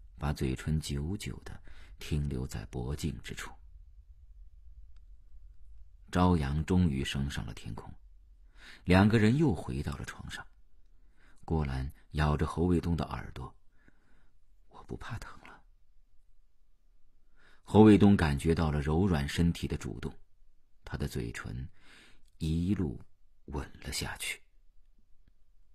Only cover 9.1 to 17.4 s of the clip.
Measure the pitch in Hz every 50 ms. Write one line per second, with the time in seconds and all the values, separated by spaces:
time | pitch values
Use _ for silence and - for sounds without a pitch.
9.1 | 110 113 104 107 123 147 165 135 87 71 - - 64 69 73 78 71 - 62 -
10.1 | - - - - - - - - - - - - - - - - - - - -
11.1 | - - - - - - - - 82 80 76 69 65 65 65 71 - - - -
12.1 | - 76 76 76 76 71 78 76 - 80 85 90 87 80 - 85 85 78 71 -
13.1 | - - - - - - - - - - - - - - - - - - - -
14.1 | - - - - - - - - - - - - - - - - - - - -
15.1 | 113 - - - - - - - - - - - - _ - - - - - -
16.1 | - - - - - - - - - - - - - - _ - - - - -
17.1 | - - - - - -